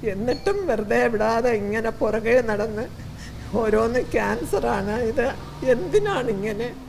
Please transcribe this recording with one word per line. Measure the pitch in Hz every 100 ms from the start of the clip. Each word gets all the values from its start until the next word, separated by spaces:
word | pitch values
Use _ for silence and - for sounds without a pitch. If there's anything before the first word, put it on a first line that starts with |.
| 226
എന്നിട്ടും | 190 233 - - 403 370
വെറുതെ | 220 208 233 247
വിടാതെ | 226 214 226 247
ഇങ്ങനെ | 226 202 214 226
പുറകെ | 220 - 220 220 247
നടന്ന് | 233 208 214 208 240 - - - - - - 208
ഓരോന്ന് | 226 214 226 247 -
ക്യാൻസറാണ് | 233 202 220 330 392 233 220 196 220 233
ഇത്. | 220 240 - - - 262
എന്തിനാണിങ്ങനെ? | 240 359 339 415 370 247 196 208 208 240 -